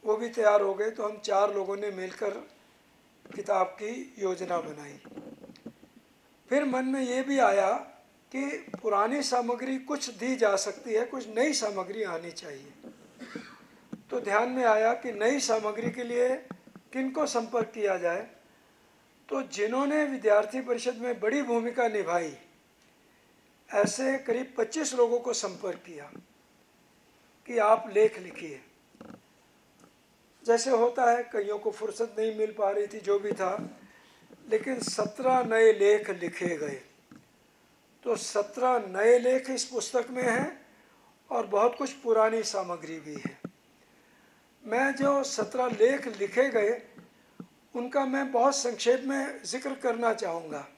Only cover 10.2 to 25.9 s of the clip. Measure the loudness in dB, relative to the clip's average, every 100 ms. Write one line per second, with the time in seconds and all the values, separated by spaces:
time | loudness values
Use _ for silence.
10.2 | -4 2 4 2 -2 -6 -2 0 0 -6
11.2 | -6 0 2 2 -2 -4 -6 -4 -4 -6
12.2 | -8 -12 -14 -16 -18 -20 -20 -20 -20 -20
13.2 | -14 -14 -14 -20 -20 -20 _ -18 -6 -6
14.2 | 2 2 2 2 4 6 4 2 -4 0
15.2 | 2 2 2 0 0 -2 -4 -4 -4 2
16.2 | 2 0 -6 -18 -18 -20 _ -4 -4 -2
17.2 | 0 -2 -2 -2 -2 -2 0 2 0 -2
18.2 | -6 -16 _ _ _ _ _ _ _ _
19.2 | _ -4 -4 -2 0 0 2 2 0 0
20.2 | 4 4 4 -4 -4 -2 -2 -4 -4 -2
21.2 | 0 0 0 0 0 0 0 0 0 -2
22.2 | -2 -10 -20 _ _ _ _ _ _ _
23.2 | _ _ _ _ _ 0 0 2 -2 -2
24.2 | -2 -4 -4 -4 -4 -2 -4 2 2 2
25.2 | -2 -4 -6 -6 -8 -8 -12